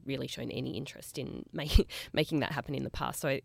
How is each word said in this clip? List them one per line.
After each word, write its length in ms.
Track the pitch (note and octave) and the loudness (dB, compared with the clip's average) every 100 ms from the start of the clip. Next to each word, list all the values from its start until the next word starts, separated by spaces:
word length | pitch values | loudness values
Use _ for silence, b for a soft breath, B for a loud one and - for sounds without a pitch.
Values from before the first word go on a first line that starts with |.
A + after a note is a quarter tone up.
| D3 | -4
really 200 | C3+ C3 | -4 -4
shown 240 | - B2+ | -6 -4
any 260 | - B2+ - | -4 -4 -4
interest 420 | - - - - | -6 -10 -10 -8
in 260 | - - - | -6 -8 -8
<laughs> 40 | |
ma-, 140 | - D3+ - - B B | -6 6 6 6 B B
making 260 | - D#3 D#3 | 0 2 2
that 120 | B2 | 2
happen 220 | D3+ - | 0 -2
in 80 | C#3+ | -4
the 80 | C3+ | -4
past. 300 | - C3 - | -2 -4 0
So, 180 | D3+ C3+ | 0 0